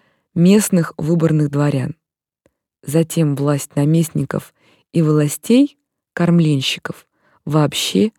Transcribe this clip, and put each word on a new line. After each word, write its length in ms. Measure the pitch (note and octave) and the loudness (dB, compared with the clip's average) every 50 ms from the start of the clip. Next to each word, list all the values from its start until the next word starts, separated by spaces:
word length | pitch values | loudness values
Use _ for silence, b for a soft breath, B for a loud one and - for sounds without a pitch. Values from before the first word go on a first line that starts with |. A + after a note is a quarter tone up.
| b b b b b b b | b b b b b b b
местных 600 | E3+ E3+ F#3 G3+ A3 G3+ - F#3+ E3+ D#3 - - | 2 4 4 4 4 2 2 0 -2 -2 -2 -6
выборных 540 | - D#3 D3+ F3 E3 D#3+ D#3 D#3 D3+ D3+ C#3 | -6 -4 -2 0 2 2 2 2 0 0 -2
дворян. 460 | C#3 C#3+ D3 D3 C3+ C3 B2+ - - _ _ _ _ _ _ _ _ _ _ _ _ _ _ _ _ _ | -2 -2 0 0 -2 -2 -4 -6 -8 _ _ _ _ _ _ _ _ _ _ _ _ _ _ _ _ _
Затем 540 | - C#3 D3+ E3 D#3+ D#3+ - E3+ D#3 D3 C#3 | -6 -2 0 0 0 0 0 -2 -2 0 -2
власть 400 | C3+ C#3+ D3 D3 C#3 - - - | -2 -2 -2 -2 -4 -4 -6 -4
наместников 800 | D3 C#3+ D3+ D#3+ E3 D#3+ - - D3+ C#3 - - - - - _ _ _ _ _ _ _ _ | -2 0 2 2 2 0 -2 -4 -6 -6 -4 -6 -8 -8 -10 _ _ _ _ _ _ _ _
и 100 | - E3+ | -2 0
властей, 720 | D#3+ D3+ D3+ D3+ D3 D3 - - - - A#3 C4 C#4+ - _ _ _ _ _ _ _ _ - | 0 2 2 0 0 -2 -4 -4 0 2 4 4 2 2 _ _ _ _ _ _ _ _ -6
кормленщиков, 920 | - F3 E3+ E3+ E3+ D#3+ D#3 C#3+ C3+ C3 - - - - - - - _ _ _ _ _ _ _ _ - | -2 0 2 2 4 2 2 0 0 -2 -4 -6 -8 -10 -14 -14 -16 _ _ _ _ _ _ _ _ -6
вообще 680 | - D3+ D#3 D3 C3+ - - - - - F#3+ G#3 A3 - | -2 0 0 0 0 -2 -6 -6 -2 0 0 0 -2 -4